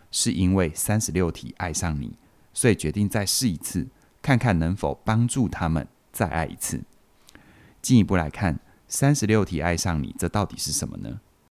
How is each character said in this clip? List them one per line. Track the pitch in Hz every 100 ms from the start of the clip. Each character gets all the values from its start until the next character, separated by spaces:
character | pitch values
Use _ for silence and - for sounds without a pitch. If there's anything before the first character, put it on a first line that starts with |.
| -
是 | - -
因 | - 92 95
为 | 82
三 | - - 107
十 | -
六 | 85 85
题 | - - -
爱 | 90
上 | 78 87 73
你， | 58 - _ _ _
所 | - 127
以 | 98
决 | 78
定 | 101 101
再 | 107 98
试 | - 123
一 | 78
次， | - - 131 - _ _
看 | - 120
看 | 123 82
能 | 80 98
否 | 71 -
帮 | - 110 120
助 | 139 92
他 | - 85
们 | 80 - _ _
再 | - 90
爱 | 82 80
一 | 87
次。 | - 67 - _ _ _ - - - - - _
进 | - 123
一 |
步 | 92 92
来 | 76
看， | - 92 67 - _ -
三 | - 139
十 | 143 104
六 | 110 95
题 | 73
爱 | 85 85
上 | 92 78
你， | 64 -
这 | 87
到 | 104
底 | 95 -
是 | -
什 | - -
么 | -
呢？ | 53 - - _ _